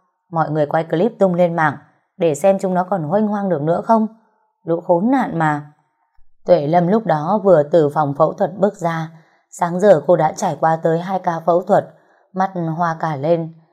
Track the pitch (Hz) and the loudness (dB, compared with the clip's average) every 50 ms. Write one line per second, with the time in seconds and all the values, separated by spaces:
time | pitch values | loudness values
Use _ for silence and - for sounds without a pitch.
0 | _ _ _ _ _ _ 165 160 156 147 151 156 147 143 - 160 165 165 160 156 | _ _ _ _ _ _ -4 -2 -2 0 0 -2 -2 0 0 -2 -2 -2 0 0
1 | 185 233 226 - 196 190 175 170 180 170 170 170 160 151 135 - - _ _ _ | 0 -2 0 0 0 2 2 2 0 0 2 0 0 0 -2 -4 -12 _ _ _
2 | _ _ _ - 175 165 147 139 - 196 196 190 202 190 185 175 180 180 202 190 | _ _ _ -4 -2 -2 0 2 2 0 2 2 -2 -2 -2 -2 -2 -2 -4 -4
3 | 156 147 170 208 220 208 208 202 202 196 175 147 143 160 170 175 170 - 226 220 | -2 -2 -2 0 0 -2 -2 -4 -4 -4 -4 -2 -2 -2 -2 -2 0 0 0 0
4 | 220 214 - _ _ _ _ _ _ _ _ _ _ 165 165 165 - - 180 170 | 0 -2 -6 _ _ _ _ _ _ _ _ _ _ -4 -4 -4 0 0 0 2
5 | 185 240 269 262 214 - 160 165 160 151 151 147 147 - _ _ _ _ _ _ | 2 2 0 0 -2 -2 -2 -2 0 0 -2 -4 -6 -12 _ _ _ _ _ _
6 | _ _ _ - - - _ _ _ - 180 165 143 143 165 180 175 170 202 226 | _ _ _ -20 -20 -20 _ _ _ 2 2 2 2 2 2 2 2 2 0 0
7 | 220 175 160 151 147 165 202 214 185 196 180 156 143 147 165 170 151 143 147 156 | 0 0 -2 -2 0 -2 -2 0 4 4 4 4 4 4 2 2 2 2 2 0
8 | 151 139 139 - 160 156 - - 202 165 180 220 - 208 202 - 165 170 165 165 | -2 -2 0 0 0 0 0 -2 -4 -4 -2 -2 -2 -2 -2 -4 -6 -4 -4 -4
9 | 160 160 - - _ _ _ _ _ _ - - 180 170 170 180 185 208 185 151 | -8 -10 -12 -20 _ _ _ _ _ _ -8 -6 -4 -4 -2 2 4 4 4 4
10 | - - 180 160 156 156 - - 220 185 151 - - 160 160 160 165 165 160 165 | 4 2 2 2 2 -2 -2 -4 -6 -6 -4 -2 0 0 0 0 0 -2 -2 -2
11 | 170 185 190 185 185 180 170 165 165 180 170 175 180 - 196 160 - - - _ | -2 -4 -6 -4 -4 -4 -6 -2 -2 0 0 0 2 2 0 0 0 -2 -10 _
12 | _ _ _ _ _ _ - 185 190 190 190 180 170 160 160 160 175 170 160 160 | _ _ _ _ _ _ -6 -4 -4 -4 -4 -6 -6 -6 -4 -2 -4 -4 -2 -4
13 | - 160 151 131 135 160 170 165 165 160 160 - _ _ | -6 -6 -6 -4 -2 0 0 0 -2 -6 -12 -18 _ _